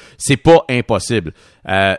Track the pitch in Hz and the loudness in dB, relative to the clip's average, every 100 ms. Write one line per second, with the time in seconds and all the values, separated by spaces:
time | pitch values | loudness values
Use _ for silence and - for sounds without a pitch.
0 | - - - 139 - 165 - 123 - 107 | -20 -10 -4 0 4 4 2 -4 -2 -4
1 | - 113 78 - _ _ - 95 98 | -2 -4 -6 -12 _ _ -4 -2 0